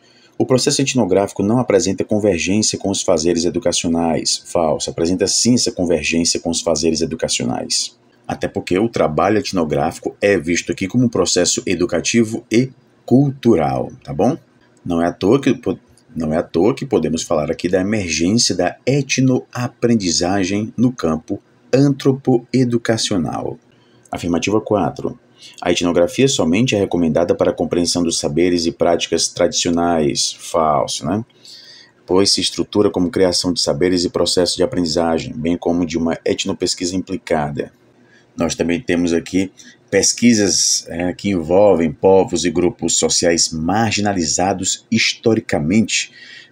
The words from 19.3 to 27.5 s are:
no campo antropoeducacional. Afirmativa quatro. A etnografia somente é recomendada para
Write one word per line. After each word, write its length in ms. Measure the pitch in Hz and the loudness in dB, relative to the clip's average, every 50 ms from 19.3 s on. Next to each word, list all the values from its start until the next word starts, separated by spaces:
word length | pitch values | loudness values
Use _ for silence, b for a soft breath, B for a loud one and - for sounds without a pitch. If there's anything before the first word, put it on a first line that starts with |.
| 127 123 - - - 120 123 123 - _ - 117 117 107 95 87 78 - 87 90 98 101 92 92 101 104 110 110 - | 2 0 -2 -6 -8 -6 -6 -8 -4 _ 0 2 2 2 0 0 0 0 0 0 0 0 -2 -2 -2 -4 -4 -4 -2
no 160 | 107 120 123 - | 0 0 0 0
campo 480 | - - 80 78 78 - - 101 - _ _ _ _ _ _ - | -2 -2 -2 -2 -2 -4 -6 -8 -10 _ _ _ _ _ _ 2
antropoeducacional. 1900 | 135 143 147 135 139 - 139 131 135 - 131 131 - - - - 127 131 120 120 113 - - 113 104 - - 104 87 78 - 57 55 - 69 - - _ b b b b b b b b _ | 4 4 2 2 2 0 0 0 2 2 0 0 0 0 -2 0 0 0 0 0 0 0 0 -2 0 -2 -2 -2 -2 -2 -4 -6 -6 -6 -8 -10 -12 _ b b b b b b b b _
Afirmativa 520 | - - - 85 85 82 - 98 104 107 | -10 -6 -4 -2 -2 0 0 0 0 0
quatro. 580 | - - 104 101 82 64 - - - - - - _ B B B B B B B | 0 0 0 0 0 -2 -4 -6 -8 -8 -10 -12 _ B B B B B B B
A 100 | - 90 | -2 -2
etnografia 580 | 87 87 87 87 82 87 87 85 - - 131 135 | 0 0 0 0 2 2 2 2 2 2 2 2
somente 440 | - - 90 80 87 110 127 135 117 | 2 0 0 2 2 2 2 2 2
é 60 | 101 | 0
recomendada 560 | 98 90 - 87 85 80 76 82 87 90 95 | 0 0 0 0 0 2 2 2 2 2 2
para 160 | - 90 90 | 2 0 0